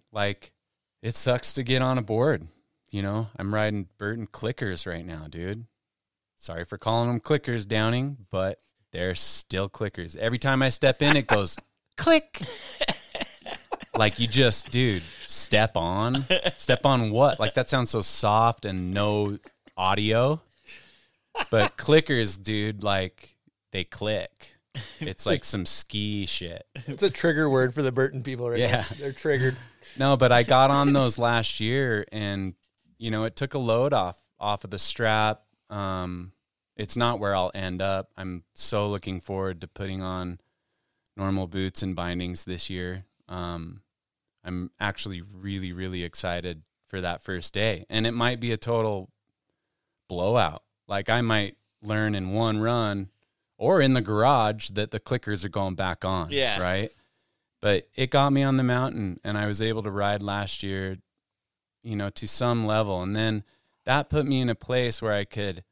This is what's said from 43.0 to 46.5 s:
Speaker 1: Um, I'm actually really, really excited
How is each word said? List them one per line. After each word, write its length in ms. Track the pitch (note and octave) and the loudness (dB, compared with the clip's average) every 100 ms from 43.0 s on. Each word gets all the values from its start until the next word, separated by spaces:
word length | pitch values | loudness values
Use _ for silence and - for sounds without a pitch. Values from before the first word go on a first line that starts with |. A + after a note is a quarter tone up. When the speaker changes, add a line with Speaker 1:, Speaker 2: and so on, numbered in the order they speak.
| F#2+ _ _ | -14 _ _
Speaker 1:
Um, 540 | F2+ F2 E2+ E2 F#2 _ _ _ _ _ _ | -8 -6 -8 -10 -14 _ _ _ _ _ _
I'm 280 | F2+ F2+ F2 - | -8 -8 -8 -4
actually 420 | G#2 G2 G2+ F2+ | -4 -4 -8 -8
really, 520 | F#2 F#2+ G2 G2 F#2+ | -12 -12 -6 -6 -6
really 300 | F2 F#2 F2+ | -6 -6 -6
excited 600 | F2 - F2+ F2 F2 | -6 -4 -4 -4 -6